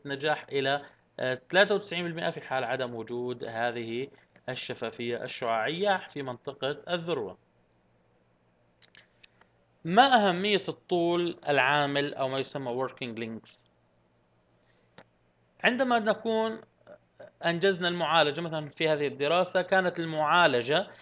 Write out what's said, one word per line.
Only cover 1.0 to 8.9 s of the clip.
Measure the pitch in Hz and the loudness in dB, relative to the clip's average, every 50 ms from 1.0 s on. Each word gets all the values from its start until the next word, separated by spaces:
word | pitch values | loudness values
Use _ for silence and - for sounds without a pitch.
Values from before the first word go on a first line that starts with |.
| _ _ - - | _ _ -8 -6
آه، | 127 127 131 131 _ - | -4 -4 -4 -4 _ 0
ثلاثة | 170 185 202 190 208 | 4 4 4 4 2
وتسعين | 190 - - 170 175 175 | -2 -2 -4 -6 -6 -6
بالمئة | 170 160 170 175 170 | -6 -6 -4 -4 -4
في | 165 147 | -4 -6
حال | - - 135 131 123 | -8 -4 -4 -4 -2
عدم | 113 131 131 131 120 120 | -2 -2 -2 -4 -4 -6
وجود | 113 107 113 120 120 123 123 123 120 - | -8 -8 -6 -6 -6 -4 -6 -6 -8 -8
هذه | 113 113 113 120 120 117 120 113 113 113 123 135 135 - - _ _ _ - - 127 | -8 -4 -2 -2 -2 -2 -4 -6 -6 -6 -6 -6 -8 -12 -20 _ _ _ -14 -10 -10
الشفافية | 127 - - - 120 - 120 113 - - 120 120 120 113 120 | -8 -8 -8 -8 -8 -6 -8 -8 -6 -6 -6 -4 -4 -4 -6
الشعاعية | 123 - - 127 113 113 110 110 135 160 175 202 208 190 185 - - | -8 -8 -6 -4 -2 -2 0 -2 -2 -2 0 0 0 0 0 -2 -8
في | - 147 | -10 -8
منطقة | 135 131 120 - - 139 131 - 131 135 143 143 - - | -8 -8 -10 -10 -10 -12 -8 -4 -4 -4 -4 -6 -6 -4
الذروة. | 180 175 165 175 160 131 104 90 - _ _ _ _ _ _ _ _ _ _ _ _ _ _ _ _ _ _ _ _ _ _ _ _ _ _ _ _ _ - - | -4 -4 -2 -2 -2 -2 -4 -6 -10 _ _ _ _ _ _ _ _ _ _ _ _ _ _ _ _ _ _ _ _ _ _ _ _ _ _ _ _ _ -20 -20